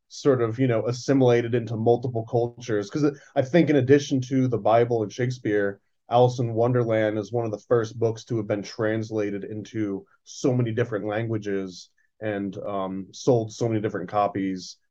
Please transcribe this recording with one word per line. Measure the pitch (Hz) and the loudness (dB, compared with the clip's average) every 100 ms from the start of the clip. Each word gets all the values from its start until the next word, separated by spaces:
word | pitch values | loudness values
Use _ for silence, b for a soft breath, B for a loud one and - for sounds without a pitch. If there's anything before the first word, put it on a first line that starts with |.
| _ | _
sort | - 147 127 | -2 2 2
of, | 117 110 | 2 0
you | 131 | 0
know, | 113 107 | 2 0
assimilated | 123 - 135 127 120 120 | -4 0 4 6 4 2
into | 120 113 113 | -2 -2 0
multiple | 113 120 120 113 110 | 2 2 2 -6 -2
cultures. | 120 120 120 123 104 101 | -2 -2 -4 -4 -2 -2
'Cause | 156 | 0
it, | 147 147 B | 0 -2 B
I | B | B
think | 127 175 156 | 2 4 4
in | 147 | 4
addition | 123 143 143 139 127 | 6 4 4 -2 0
to | 131 131 | 0 2
the | 117 | 0
Bible | 104 113 120 117 | 4 4 4 2
and | 104 | -2
Shakespeare, | 92 127 127 113 104 101 98 _ _ - | -4 -4 -4 -2 0 0 -4 _ _ 0
Alice | 120 127 123 | 4 4 2
in | 117 | -2
Wonderland | 113 120 127 117 110 107 107 | 0 2 2 2 2 2 0
is | 101 | -4
one | 120 113 | -4 -4
of | |
the | 101 - | -4 0
first | 120 110 117 | 0 0 -2
books | 113 110 - | -2 -2 -6
to | 117 | -4
have | 104 | -2
been | 107 | -4
translated | 98 - 110 110 110 110 104 101 | -6 -4 -2 -2 -4 -4 -4 -4
into | 95 107 104 113 104 98 - _ | -8 -12 -10 -6 -4 -4 -10 _
so | - - 147 | -20 -6 -2
many | 123 120 | 0 0
different | 107 117 107 101 | -2 -2 -4 -4
languages | 104 113 110 101 98 95 87 - _ _ - | -4 -4 -4 -4 -6 -6 -12 -20 _ _ -12
and, | 107 101 101 95 | -6 -6 -6 -8
um, | - 101 95 95 92 | -8 -6 -6 -8 -12
sold | - - 120 110 | -6 0 2 0
so | - 117 | -4 -2
many | 110 | -2
different | 104 98 90 | -4 -6 -6
copies | 104 101 101 95 95 90 - _ | -2 0 0 -4 -4 -10 -18 _